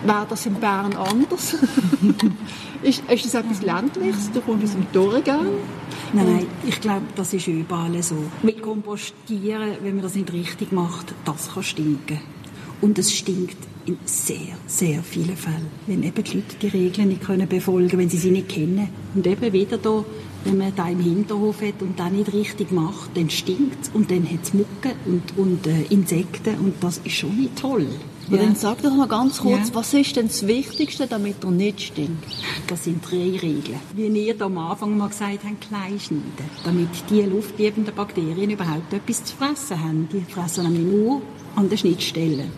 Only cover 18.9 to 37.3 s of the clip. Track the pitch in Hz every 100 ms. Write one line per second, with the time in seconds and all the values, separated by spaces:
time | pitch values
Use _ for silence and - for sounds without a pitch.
18.9 | - - 196 180 202 233 190 196 226 220
19.9 | 220 208 - - - 196 196 196 196 175
20.9 | 180 175 170 208 208 214 208 208 208 190
21.9 | 185 175 196 208 202 208 - 190 185 160
22.9 | 202 - - 165 - - 185 269 - -
23.9 | 220 208 180 170 165 - 196 208 - 269
24.9 | - - 180 - 185 190 175 131 160 151
25.9 | 202 175 170 185 - - 202 196 170 175
26.9 | 165 - - 147 208 262 - 269 262 139
27.9 | 127 - - - 196 208 208 214 233 294
28.9 | 269 262 220 262 269 254 - 214 233 226
29.9 | 285 277 - 220 - 196 240 269 - 302
30.9 | - 262 226 202 196 185 180 202 202 -
31.9 | - 147 165 - - - - - 175 170
32.9 | 165 - 180 180 190 170 143 - 123 -
33.9 | 196 214 214 214 220 202 185 165 202 208
34.9 | 208 202 208 202 202 202 208 - 208 190
35.9 | 202 - 151 139 - 147 - - 175 170
36.9 | - - 208 202